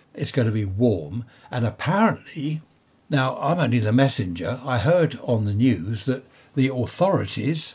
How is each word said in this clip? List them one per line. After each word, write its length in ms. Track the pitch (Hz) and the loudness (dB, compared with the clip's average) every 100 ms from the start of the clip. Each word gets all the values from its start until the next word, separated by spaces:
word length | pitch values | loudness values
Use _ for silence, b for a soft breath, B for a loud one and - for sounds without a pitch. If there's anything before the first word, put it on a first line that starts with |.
| b | b
It's 180 | - 156 | -8 -4
gonna 180 | 135 110 | 0 0
be 140 | 107 | 0
warm. 640 | 101 98 120 90 73 110 117 B B | -2 0 2 0 -4 -10 -10 B B
And 160 | 123 113 | -4 -2
apparently, 960 | - 143 196 220 151 - 175 143 156 - _ _ _ - | -2 0 2 2 0 -8 -8 -6 -6 -8 _ _ _ -2
now 260 | 139 131 123 | 0 0 -2
I'm 200 | 143 175 | -2 0
only 220 | 127 120 | 2 2
the 120 | 107 | 4
messenger, 680 | 120 135 - 90 85 85 127 | 4 4 2 -4 -4 -6 -6
I 140 | 139 123 | -2 0
heard 400 | 127 180 160 - | 2 4 2 0
on 220 | - 113 | -2 0
the 80 | 104 | 2
news 540 | 101 131 95 92 117 135 | 2 2 2 -2 -4 -4
that 180 | 127 - b b | -4 -8 b b
the 180 | 139 131 | 0 0
authorities, 1000 | 127 110 - 190 147 98 - 120 160 - | 0 -4 0 2 2 -2 -2 -2 -2 -6